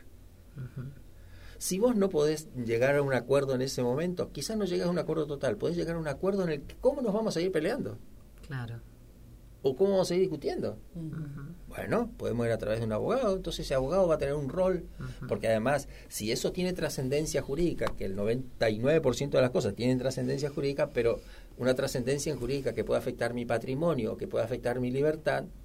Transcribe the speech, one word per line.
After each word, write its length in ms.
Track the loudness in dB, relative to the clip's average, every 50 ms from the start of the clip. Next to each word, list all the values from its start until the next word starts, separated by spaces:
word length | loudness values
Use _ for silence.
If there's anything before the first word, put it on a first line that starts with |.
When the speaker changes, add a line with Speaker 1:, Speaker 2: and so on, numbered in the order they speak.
| -18 -20 -20 -20 -20 -20 -20 -20 -20 -16 -12
Speaker 1:
Ujú. 320 | -12 -12 -10 -10 -10 -10 -10 -12 -14 -18 -18 -20 -20 -20 -18 -18 -18 -16 -16 -12
Speaker 2:
Si 220 | -8 -4 -2 0 4
vos 160 | 4 4 6
no 140 | 4 4 4
podés 400 | 4 4 4 4 2 0 -4 -8 -6
llegar 420 | -4 0 2 4 4 6 6 6
a 60 | 4
un 120 | 4 4 2
acuerdo 420 | 2 4 4 4 4 4 4 2
en 80 | 0 0
ese 180 | -2 0 0
momento, 500 | 2 2 2 2 0 -2 -2 -2 -4 -4
quizás 260 | -4 -8 -6 -4 -2
no 80 | -2 0
llegues 200 | 0 0 0 0
a 40 | 0
un 100 | 0 0
acuerdo 260 | 0 0 0 0 0
total, 320 | -2 -2 -2 0 0 0
podés 180 | 0 0 0 0
llegar 200 | 0 -2 -2 -2
a 40 | -2
un 80 | -2
acuerdo 360 | -4 -2 0 0 2 2 2 2
en 60 | 0
el 120 | 0 -2
que, 140 | -4 -10 -4 2
¿cómo 220 | 2 2 2 2
nos 120 | 0 0 2
vamos 220 | 2 2 0 0
a 60 | 0
ir 100 | 0 2
peleando? 460 | 2 2 0 0 0 -2 -4 -6 -6 -10 -14 -16 -18 -20 -20 -20 -20 -18 -12
Speaker 1:
Claro. 360 | -8 -8 -6 -6 -8 -10 -12 -14 -16 -20 -20 -20 -20 -20 -20 -20 -20 -20 -20 -20 -20 -8 -2 0
Speaker 2:
¿O 120 | 0 2
cómo 140 | 4 4 4
vamos 200 | 6 4 4 4
a 40 | 4
ir 40 | 4
discutiendo? 580 | 2 2 0 -2 -2 -2 -2 -2 -2 -4 -4 -6 -12 -14 -10
Speaker 3:
Ujú. 140 | -8 -8
Speaker 1:
Ujú. 340 | -6 -6 -6 -8 -8 -8 -10 -10 -12 -12 -14 -14 -12
Speaker 2:
Bueno, 420 | -8 -6 -2 0 2 2 0 0 -4
podemos 280 | -4 -2 -2 0 2 2
ir 60 | 2
a 60 | 2
través 240 | 0 0 0 0 0
de 40 | 0
un 60 | 0
abogado, 420 | 0 0 2 2 2 2 2 2 0
entonces 280 | 0 -2 -4 -6 -4 -2
ese 80 | 0 0
abogado 320 | 2 2 2 4 4 4 4
va 60 | 4
a 20 |
tener 180 | 2 2 0 0
un 140 | -2 -2 -2
rol, 360 | 0 2 2 2 2 0 -2 -8 -12 -10
Speaker 1:
Ujú. 280 | -10 -10 -10 -8 -4
Speaker 2:
porque 200 | -4 -2 0 2
además, 400 | 2 2 4 4 2 2 0 -2 -4 -14 -16 -16 -12
si 240 | -8 -4 -2 -2 -2
eso 180 | 0 -2 -2
tiene 220 | -2 0 -2 -2 -2
trascendencia 680 | -2 -2 -2 -2 -2 -2 0 0 0 0 0 0 -2
jurídica, 440 | -2 -2 0 2 2 2 2 0 -2 -2 -2
que 60 | -2 -4
el 120 | -4 -2
noventa 540 | 0 0 0 0 0 -2 -6 -2 0 2 2
y 80 | 2
nueve 220 | 2 4 4 4 4
por 160 | 4 2 2
ciento 220 | 2 0 2 4
de 40 | 4 4
las 80 | 4
cosas 220 | 2 2 0 0 0
tienen 240 | 0 2 2 2
trascendencia 520 | 2 0 -2 -2 -2 -2 -2 -2 -2 -2 -4
jurídica, 400 | -2 -2 -2 0 0 0 0 0
pero 320 | 2 2 2 2 2 0 -4 -12 -18 -18 -18 -16 -8
una 160 | -2 2 2 2
trascendencia 600 | 2 0 -2 -2 -2 0 0 0 0 0 -2 -2
en 40 |
jurídica 360 | -2 -2 -2 -2 -2 -2 -2 -2
que 100 | -2 0
pueda 160 | 0 0 0
afectar 340 | 0 -2 -4 -2 -2 -2 -2
mi 120 | -2 -2
patrimonio 680 | 0 -2 -2 0 -2 -2 0 2 2 2 2 0 -2 -2
o 40 |
que 100 | -4 -6
pueda 160 | -2 -2 0 0
afectar 380 | 0 -2 -2 -2 -2 0 0
mi 100 | 0 0
libertad 540 | 2 2 2 2 2 2 0 0 0 0 -2 -6 -12 -16 -16